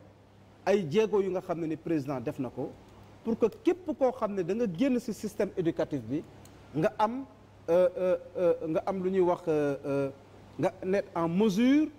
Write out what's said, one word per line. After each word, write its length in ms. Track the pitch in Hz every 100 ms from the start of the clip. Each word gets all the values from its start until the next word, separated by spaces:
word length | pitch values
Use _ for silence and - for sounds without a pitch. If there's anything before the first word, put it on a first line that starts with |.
| - - - - - - 185
ay 220 | 202 156
jéego 320 | 196 214 202
yu 80 | 196
nga 120 | 180
xam 180 | 180 170
ne 80 | 160
ni 80 | 151
président 440 | 165 160 135 131
def 200 | 110 -
na 100 | 127
ko 220 | - 143 - - - - -
pour 140 | 226 233
que 80 | 220 -
képp 220 | 330 349 - 247
koo 140 | 254
xam 220 | - 214
ne 80 | 202
da 100 | 170 226
nga 100 | 233 165
génn 240 | 269 247
ci 140 | -
système 380 | 190 214 - 202 -
éducatif 460 | 165 160 156 143
bi, 220 | 110 147 - - - - - 143
nga 160 | 208 -
am, 280 | 214 254 269 - - - -
euh, 200 | 175 180 180
euh, 200 | 185 175 - -
euh, 160 | 175 165 160
nga 160 | 175 -
am 160 | 190
lu 80 | 185
ñuy 80 | 190
wax, 200 | 175 170 165
euh, 280 | 151 143 139 147
euh, 240 | 139 139 - - - - -
nga 160 | 185 -
nekk 220 | 185 196 - 175
en 120 | 165
mesure, 580 | 175 220 185 247 294 302